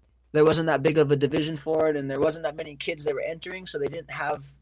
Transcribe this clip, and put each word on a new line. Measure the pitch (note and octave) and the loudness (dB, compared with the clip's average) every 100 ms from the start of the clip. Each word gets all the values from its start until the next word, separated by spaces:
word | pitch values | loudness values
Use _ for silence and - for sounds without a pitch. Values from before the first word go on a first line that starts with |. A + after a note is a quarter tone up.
| _ _ _ | _ _ _
there | D3+ | 4
wasn't | D#3 D#3+ D#3+ | 6 6 2
that | C#3 | 2
big | D3+ D#3 | 4 4
of | C#3+ | 4
a | C#3+ | 4
division | C#3 D#3 D3+ D#3 | 2 0 -2 -4
for | D#3+ D#3+ D#3+ | -2 0 2
it, | D3 | 0
and | C#3 | -4
there | C3+ | 0
wasn't | D#3 D#3+ | 0 0
that | D#3+ | -6
many | D#3 D#3 C#3+ | -8 -12 -10
kids | - D#3 | -8 -4
that | D3 | -4
were | C3+ D3+ | -4 -4
entering, | E3 F3+ F#3 | -8 -10 -12
so | F3+ D3+ | -10 -6
they | C#3 | -4
didn't | E3 - | -6 -10
have | C#3+ D3 D3+ - _ | -6 -4 -4 -8 _